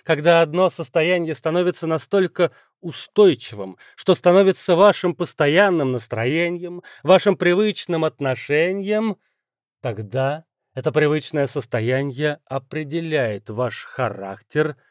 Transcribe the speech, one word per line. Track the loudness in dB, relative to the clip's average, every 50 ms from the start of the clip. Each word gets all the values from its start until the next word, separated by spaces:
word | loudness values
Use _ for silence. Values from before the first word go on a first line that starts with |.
| _
когда | -2 -2 2 4 4 4 4
одно | 4 2 2 0 0 0
состояние | 0 -6 -12 -2 0 0 2 2 0 0 -2 -4 -6
становится | -4 -4 -2 0 0 0 0 -2 -4 -4
настолько | -4 -4 -4 -2 -2 0 0 0 0 0 0 -2 -2 -2 _ _ _ _ _
устойчивым, | -14 -12 -12 -12 -16 -2 _ 6 6 6 6 2 -6 -14 -12 -12 -12 -12 -12 _ -20 -20 _
что | -4 0 0 0
становится | 4 4 4 6 6 6 4 2 0 0 0 4
вашим | 6 6 4 4 2 -2 -4 -2
постоянным | -4 -8 -8 -2 0 0 2 4 4 4 4 2 0 0 0
настроением, | -2 -4 -6 -6 -6 -4 -2 -2 0 -2 -2 -4 -4 -8 -10 -12 -12 -14 -16 -20 -20 -6
вашим | 4 4 4 6 6 2 0
привычным | 2 2 2 2 2 2 0 -2 -4 -6 -4 -2 -2 -2
отношением, | -2 -2 _ -4 -4 -4 -4 -4 -2 0 0 0 0 -2 -4 -4 -2 -2 -2 -2 -2 -6 -8 _ _ _ _ _ _ _ _ _ _ _ _
тогда | -8 -8 -8 -8 -10 -6 -4 -4 -2 -2 -4 -6 -12 _ _ _ _ _ _
это | -6 -6 -2
привычное | 0 2 2 2 0 -2 -4 -4 -2 -2 -2
состояние | -2 -4 -8 -6 -4 -4 -2 -2 0 -2 -2 -2 -6 -6 -4 -4 -4 -4 -6 _
определяет | _ -10 -10 -8 _ -10 -10 -8 -6 -6 -6 -4 -2 -2 -2 -2 -2 -4 -8 -10 -10
ваш | -6 -4 -4 -6 -6 -10 -16
характер | -14 -6 -6 -4 -4 -4 -8 -10 -12 -12 -14 _ _ -2 -2 -2 -2 -4 -12 _ _